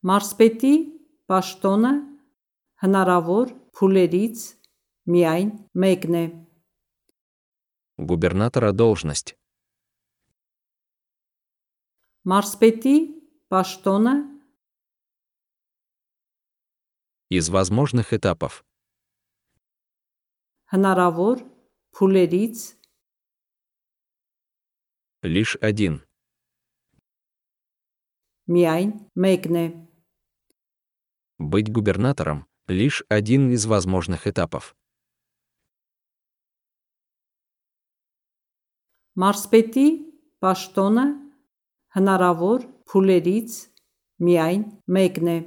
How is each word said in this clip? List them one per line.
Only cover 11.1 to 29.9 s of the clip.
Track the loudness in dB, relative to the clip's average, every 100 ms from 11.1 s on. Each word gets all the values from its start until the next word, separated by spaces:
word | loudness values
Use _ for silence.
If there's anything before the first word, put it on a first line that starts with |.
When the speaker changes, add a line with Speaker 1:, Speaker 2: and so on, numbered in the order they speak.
| _ _ _ _ _ _ _ _ _ _ _ -2
Speaker 1:
Մարզպետի | -2 -2 2 2 4 2 0 0 -12 _ _ _
պաշտոնը | -2 -2 -4 -2 0 0 0 -4 -14 _ _ _ _ _ _ _ _ _ _ _ _ _ _ _ _ _ _ _ _ _ _ _ _ _ _ _ _ _
Speaker 2:
Из | -4 0
возможных | -2 0 0 0 -2 -2
этапов. | -2 -2 -4 -8 -12 _ _ _ _ _ _ _ _ _ _ _ _ _ _ _ _ _ _ _ _ _
Speaker 1:
հնարավոր | 0 2 2 0 0 -2 -2 -6 _ _ _ _ 0
փուլերից | 2 4 4 0 -2 -6 -16 _ _ _ _ _ _ _ _ _ _ _ _ _ _ _ _ _ _ _ _ _ _ _ _ _ -4
Speaker 2:
Лишь | -2 -2 -2
один. | -4 -2 -2 -4 _ _ _ _ _ _ _ _ _ _ _ _ _ _ _ _ _ _ _ _ _ _ _ _ -2
Speaker 1:
միայն | 2 2 0 -4 -6 -12 -2
մեկն | 0 0 0 -4
է։ | -4 -8 -20